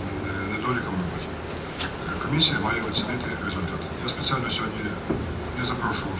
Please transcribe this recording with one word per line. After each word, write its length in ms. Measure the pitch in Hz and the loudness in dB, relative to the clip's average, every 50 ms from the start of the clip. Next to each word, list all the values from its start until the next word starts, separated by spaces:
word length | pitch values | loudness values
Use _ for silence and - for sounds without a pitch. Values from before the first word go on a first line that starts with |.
| - - - - - - - - - - | -2 -2 -2 -2 -2 -2 0 0 0 0
недолікам 420 | - - - - - - - - - | 0 0 2 2 2 2 2 0 0
в 80 | 92 90 | 0 0
роботі. 240 | 85 76 73 - - - - - - - - - - - - - - - - - - | 0 0 -2 -4 -4 -4 -4 -4 -4 -4 -4 -4 -4 -2 -2 -2 -2 -2 -4 -4 -2
Е, 180 | - - - | -2 -2 0
комісія 340 | - 135 147 - - - - 101 | 0 4 6 6 6 6 4 4
має 180 | 107 - 117 113 - | 2 2 2 2 2
оцінити 360 | - - - - 123 120 107 113 110 - - | 2 2 2 2 0 -2 -2 -2 -2 -2 -2
результат. 360 | - - 92 90 - 85 80 - - - - - | -2 0 0 0 -2 -2 -2 -4 -4 -4 -2 -2
Я 60 | 120 | -2
спеціально 400 | - - 139 - 131 123 123 120 | 0 0 2 2 2 2 2 2
сьогодні 320 | 110 - 107 107 107 110 104 104 95 90 - - - - - - - - - - - 120 | 2 2 2 0 -2 -2 -2 -2 -2 -2 -2 0 0 0 0 -2 -2 -2 -4 -4 -2 -2
не 60 | 127 | 0
запрошував 520 | 123 123 117 - 127 - - - - 98 92 | 0 0 0 0 0 0 0 0 -2 -2 -2